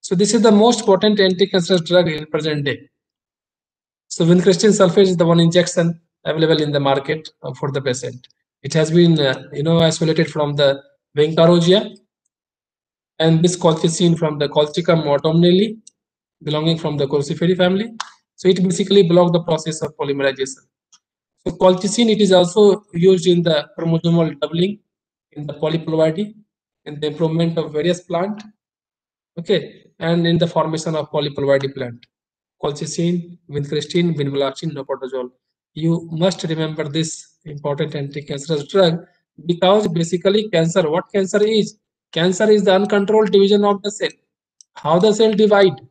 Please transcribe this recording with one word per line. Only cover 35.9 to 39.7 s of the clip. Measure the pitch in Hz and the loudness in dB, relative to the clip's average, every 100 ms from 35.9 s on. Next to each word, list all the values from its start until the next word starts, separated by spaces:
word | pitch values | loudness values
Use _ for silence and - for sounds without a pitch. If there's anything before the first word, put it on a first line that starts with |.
| 165 165 | -2 -6
must | 160 180 180 | -2 -2 -2
remember | 165 160 160 156 151 | -6 -6 -6 -6 -8
this | 147 156 - - _ 165 | -6 -6 -8 -20 _ -18
important | 147 147 143 151 147 | -10 -8 -6 -6 -6
anti-cancerous | 139 147 143 143 143 156 139 | -10 -10 -12 -12 -6 -6 -2
drug, | 196 180 165 - _ _ - 156 | 2 2 0 -10 _ _ -20 -8
because | 170 185 | -2 2